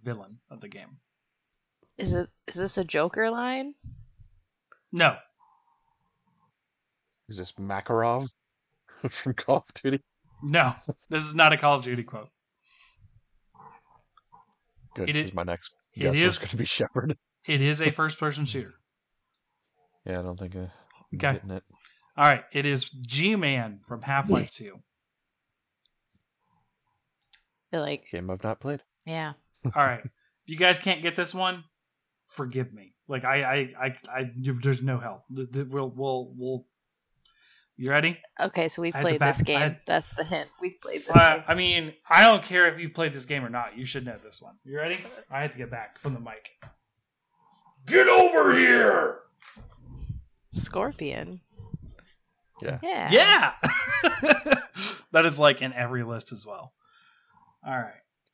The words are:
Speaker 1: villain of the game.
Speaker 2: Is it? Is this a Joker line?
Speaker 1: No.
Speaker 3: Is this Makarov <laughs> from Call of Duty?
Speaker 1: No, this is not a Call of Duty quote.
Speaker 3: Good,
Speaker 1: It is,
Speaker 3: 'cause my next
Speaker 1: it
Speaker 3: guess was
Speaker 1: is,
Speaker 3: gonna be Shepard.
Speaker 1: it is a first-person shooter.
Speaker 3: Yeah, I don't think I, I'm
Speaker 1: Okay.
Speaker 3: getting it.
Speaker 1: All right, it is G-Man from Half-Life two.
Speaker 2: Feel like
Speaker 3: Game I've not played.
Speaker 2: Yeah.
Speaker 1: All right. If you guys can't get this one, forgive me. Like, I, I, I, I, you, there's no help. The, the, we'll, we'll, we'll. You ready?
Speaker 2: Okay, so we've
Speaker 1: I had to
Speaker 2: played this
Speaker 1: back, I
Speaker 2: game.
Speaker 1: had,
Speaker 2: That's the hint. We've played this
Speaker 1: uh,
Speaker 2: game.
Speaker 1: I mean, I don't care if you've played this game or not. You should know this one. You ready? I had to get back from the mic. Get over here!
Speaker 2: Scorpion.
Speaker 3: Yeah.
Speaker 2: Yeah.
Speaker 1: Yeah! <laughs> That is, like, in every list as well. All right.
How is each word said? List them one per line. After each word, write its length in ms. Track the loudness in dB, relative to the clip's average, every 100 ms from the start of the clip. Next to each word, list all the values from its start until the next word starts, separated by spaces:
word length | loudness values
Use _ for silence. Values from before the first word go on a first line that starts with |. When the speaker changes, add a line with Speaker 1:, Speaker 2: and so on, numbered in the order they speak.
Speaker 1:
villain 360 | -12 -12 -14 -20 _
of 100 | -20
the 80 | -18
game. 280 | -20 -20 -20 _ _ _ _ _ _ _ _ _ -10
Speaker 2:
Is 140 | -4
it? 160 | -4 -4 _ -16
Is 60 |
this 240 | -8 -6 -4
a 60 |
Joker 460 | -4 -2 -2 -2 -2
line? 440 | -2 -4 -6 -8 -14 -20 -20 -20 _ -20 _ _ _ _ _ _
Speaker 1:
No. 260 | 2 2 2 _ _ _ _ _ _ _ _ _ _ _ _ _ _ _ _ _ _ _ _ -18
Speaker 3:
Is 100 | -14
this 140 | -12
Makarov 760 | -10 -8 -8 -2 0 2 -2 -6 _ _ _ _
<laughs> 400 | _ _ -10 -10
from 260 | -6 -6
Call 240 | -6 0 -2 -2
of 140 | -6
Duty? 180 | -2 -2 -6 _ _ _
Speaker 1:
No, 320 | 0 2 2 0 -10 -12 _
this 140 | -6
is 100 | -4
not 180 | 6 6
a 40 | 8
Call 200 | 4 2
of 60 |
Duty 180 | 0 -6
quote. 280 | -8 -14 -18 _ _ _ _ _ _ _ _ _ _ _ _ _ -20 -20 _ _ _ _ _ -20 _ _ _ _ -18
Speaker 3:
Good, 140 | -8 -4
Speaker 1:
It 60 | -4
is, 80 | -4
Speaker 3:
'cause 40 |
my 80 | -6
next 280 | -6 -6 -10 _ _
Speaker 1:
it 60 | -4
Speaker 3:
guess 200 | 0 2
was 220 | 2 0
Speaker 1:
is, 80 | -6
Speaker 3:
gonna 80 | -6
be 60 | -6
Shepard. 500 | -4 -2 -2 -4 -8 _ _ -2
Speaker 1:
it 160 | 0
is 180 | 2 2
a 100 | -2
first-person 540 | 0 -4 -2 -4 -4
shooter. 300 | -6 -6 -10 _ _ _ _ _ _ _ _ _ _ _ _ _
Speaker 3:
Yeah, 140 | -10 -8
I 20 |
don't 160 | -8 -10
think 160 | -12 -10
I, 20 |
I'm 120 | -12 -16 _ _ _
Speaker 1:
Okay. 180 | -4 -2
Speaker 3:
getting 160 | -2 -6
it. 120 | -12 _ _ _ _ _ 4
Speaker 1:
All 80 |
right, 200 | 6 6 -2
it 140 | -4 -2
is 240 | -2 -4
G-Man 880 | -10 -8 0 0 2 0 -2 -4 -10
from 220 | -14 -12
Half-Life 480 | -2 -2 2 0 0
two. 320 | -10 -16 -18 _ _ _ _ _ _ _ _ _ _ _ _ _ _ _ _ _ _ _ _ _ _ _ _ _ -20 _ _ _
Speaker 2:
Feel 100 | -6
like 240 | -4 -6 -8
Speaker 3:
Game 200 | -10 -8
I've 140 | -6
not 160 | -6 -6
played. 220 | -8 -10 _ _ -10
Speaker 2:
Yeah. 260 | -8 -8 -12 _ _
Speaker 1:
All 180 | -4 0
right. 200 | 0 0
If 60 | -12 _ _ _ -14
you 100 | 2
guys 220 | 4 4
can't 240 | 0 -2
get 140 | -4 -4
this 180 | -6
one, 300 | -4 -4 -6 -14 _ _ _ _ _ _
forgive 460 | -10 -8 -6 -8
me. 220 | -10 -20 _ -10
Like, 160 | -6
I, 180 | -2 0
I, 140 | 0 -2 -4 -6 -8
I, 100 | -8 -12
I, 220 | -10 -8 -6
you, 160 | -6 -2
there's 220 | 0 0
no 160 | -2 -4
help. 260 | -6 -14 _
The, 160 | -12 -8
the, 140 | -8
we'll, 260 | -6 -6 -8
we'll, 420 | -6 -4 -4 -8 -10
we'll. 300 | -8 -8 -10 _ _ _ _ _ _ _ _ _ _ -10
You 140 | 0
ready? 300 | 2 2 -4 -14 -4
Speaker 2:
Okay, 300 | -2 0 -2
so 120 | -2
we've 120 | -4
Speaker 1:
I 40 | -2
had 40 |
to 60 | -2 2
Speaker 2:
played 20 |
this 180 | 2 2
Speaker 1:
back, 100 | 0
I 20 |
Speaker 2:
game. 80 | 2
Speaker 1:
had, 200 | 0 -4
Speaker 2:
That's 260 | -2 -2 -2
the 80 | -8
hint. 260 | -6 -6 -8 _
We've 200 | -10 -10
played 200 | -12 -12
this 100 | 6 8
Speaker 1:
uh, 220 | 8 6
Speaker 2:
game. 60 | 0
Speaker 1:
I 60 | 0
mean, 380 | 2 0 -2 -12 6
I 140 | 10
don't 220 | 10 8
care 280 | 2 4 4
if 60 | 2
you've 160 | -10
played 180 | -4 -4
this 120 | -4
game 200 | -8 -6
or 60 | -4
not. 260 | -6 -8 -10
You 80 |
should 220 | -10 -8 -10
know 100 | -14
this 180 | -16 -20
one. 140 | -20 _
You 140 | -12 -6
ready? 220 | -6 -6 -10 -20 -10
I 120 | -6
had 100 | -6
to 80 | -8
get 140 | -12
back 260 | -12 -14 -10
from 160 | -8
the 60 | -8
mic. 300 | -12 -16 -20 _ -20 _ _ _ _ _ _ _ _ _ _ _ 4
Get 200 | 6 8
over 500 | 8 8 8 6 6
here! 600 | 6 6 6 4 0 -6 -16 _ -20 -20 -20 _ -20 -16 -12 -12 -14 _ _
Speaker 2:
Scorpion. 880 | -8 -4 -4 -6 -6 -8 -8 -10 -14 _ -20 -14 -14 -14 -20 _ _ _ _ _ -12
Speaker 3:
Yeah. 160 | -8 -8
Speaker 2:
Yeah. 260 | -6 -6 4
Speaker 1:
Yeah! 1500 | 6 6 6 4 0 -2 -2 -2 0 0 0 2 2 2 0
<laughs> 0 | -2 -8 -8 -8 _
That 160 | 4 4
is, 120 | 6
like, 200 | 4 4
in 120 | -4
every 320 | -6 -4 -4
list 260 | -6 -8 -10
as 140 | -16 -14
well. 280 | -16 -18 _ _ _ _ _ _ _ _ _ -8
All 60 |
right. 300 | -6 -8 -14 _ _ _